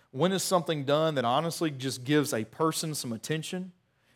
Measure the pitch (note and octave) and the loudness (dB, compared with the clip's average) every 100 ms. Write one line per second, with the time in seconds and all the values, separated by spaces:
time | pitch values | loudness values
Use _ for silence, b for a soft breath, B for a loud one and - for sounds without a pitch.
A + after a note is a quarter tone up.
0 | _ C3 F3+ F#3+ - F#3 E3+ D3+ C3+ D3 | _ 0 2 2 2 2 2 -2 2 2
1 | D#3+ C#3+ A#2 C3+ E3 - E3 C#3 C3+ A#2 | 4 2 2 2 0 -2 -2 -2 -6 -6
2 | B2 D3+ C3+ A#2 A2 - D#3+ - D#3+ D3 | 2 2 4 0 -4 0 0 0 -4 -6
3 | B2+ A2+ - D#3+ - F#3 F#3 - _ _ | -6 -6 -4 -6 -4 -8 -8 -14 _ _
4 | _ | _